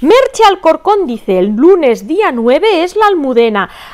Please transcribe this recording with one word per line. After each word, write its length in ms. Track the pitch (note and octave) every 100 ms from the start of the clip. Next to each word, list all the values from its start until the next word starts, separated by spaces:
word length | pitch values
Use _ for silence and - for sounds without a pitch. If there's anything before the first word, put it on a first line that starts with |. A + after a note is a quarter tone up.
Merche 420 | C#4 A#4+ C5 -
Alcorcón 600 | G#4+ F#4+ E4 D#4+ F#4+ G#4 D#4
dice, 320 | A3+ - F#3+
"El 180 | G3+ G#3+
lunes 500 | D#4+ G4 C4+ G#3 G3+
día 260 | F4 G4
nueve 500 | A#3+ A#3 C#4+ A4 F4
es 120 | F4+ G#4
la 100 | G#4
Almudena". 640 | F#4 C4+ A#3 A#3 G#3 F#3 - -